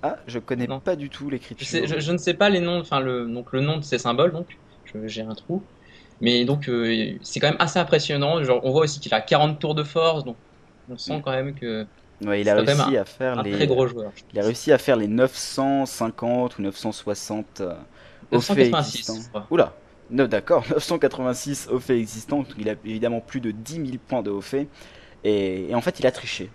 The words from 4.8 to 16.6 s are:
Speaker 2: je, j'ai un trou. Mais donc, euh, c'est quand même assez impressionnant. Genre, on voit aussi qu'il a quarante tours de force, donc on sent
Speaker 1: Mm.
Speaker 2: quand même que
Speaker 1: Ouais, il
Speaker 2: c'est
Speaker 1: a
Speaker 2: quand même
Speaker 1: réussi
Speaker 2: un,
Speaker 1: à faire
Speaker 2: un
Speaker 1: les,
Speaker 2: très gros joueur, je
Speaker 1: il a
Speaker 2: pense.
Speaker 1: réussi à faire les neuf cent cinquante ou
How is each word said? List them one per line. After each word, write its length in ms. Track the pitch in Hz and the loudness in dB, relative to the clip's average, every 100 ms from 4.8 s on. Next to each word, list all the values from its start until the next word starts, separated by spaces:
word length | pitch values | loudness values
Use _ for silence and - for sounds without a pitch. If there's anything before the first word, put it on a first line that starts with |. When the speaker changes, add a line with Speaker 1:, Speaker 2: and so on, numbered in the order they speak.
| - | -14
Speaker 2:
je, 220 | 107 110 | -10 -8
j'ai 160 | - | -8
un 120 | 110 107 | -8 -10
trou. 260 | - 180 - - - - - - | -6 -6 -6 -20 -20 -20 -20 -2
Mais 240 | 113 120 123 | 2 4 4
donc, 240 | 143 139 | 0 0
euh, 480 | 120 113 113 107 - | 0 2 0 -2 -6
c'est 180 | - - | -8 0
quand 60 | 143 | 0
même 100 | 156 | 2
assez 200 | 160 185 | 0 2
impressionnant. 640 | 165 160 - 143 143 165 | 4 2 2 0 2 0
Genre, 160 | 139 123 | 4 2
on 80 | 131 | 4
voit 120 | 139 | 2
aussi 160 | 156 143 | 2 0
qu'il 140 | - | -2
a 60 | 110 | -2
quarante 380 | - 156 151 151 | 4 4 4 2
tours 160 | 156 151 | -2 -2
de 80 | |
force, 400 | 147 170 165 160 | -2 2 2 2
donc 140 | 127 117 - _ _ _ - | -4 -12 -16 _ _ _ -18
on 80 | 120 | -14
sent 200 | - 151 | -6 -6
Speaker 1:
Mm. 40 | |
Speaker 2:
quand 100 | 143 | -2
même 220 | 131 135 | -2 -4
que 320 | 139 120 110 107 - - - | -6 -6 -6 -8 -14 -20 -10
Speaker 1:
Ouais, 180 | 101 101 | -2 0
il 40 | 104 | 4
Speaker 2:
c'est 40 | |
Speaker 1:
a 40 | 104 | 4
Speaker 2:
quand 80 | 110 | 6
même 140 | 143 | 4
Speaker 1:
réussi 180 | 135 131 | 4 2
Speaker 2:
un, 40 | |
Speaker 1:
à 40 | 95 | 0
faire 340 | - 131 123 | -4 -2 -2
Speaker 2:
un 40 | |
Speaker 1:
les, 80 | 104 | -2
Speaker 2:
très 160 | 101 117 | 0 2
gros 200 | 127 131 | 4 2
joueur, 240 | 120 104 - | 0 -10 -12
je 80 | - | -10
Speaker 1:
il 60 | 104 | -2
a 40 | |
Speaker 2:
pense. 40 | 104 | 0
Speaker 1:
réussi 240 | 120 - | 0 4
à 60 | 135 | 4
faire 180 | - 123 | 6 2
les 120 | 104 | 4
neuf 280 | 110 131 - | 4 2 2
cent 500 | - - 135 139 131 | -8 -2 0 2 0
cinquante 720 | - 117 113 117 123 123 | -2 -4 -4 -2 0 0
ou 20 | - | -4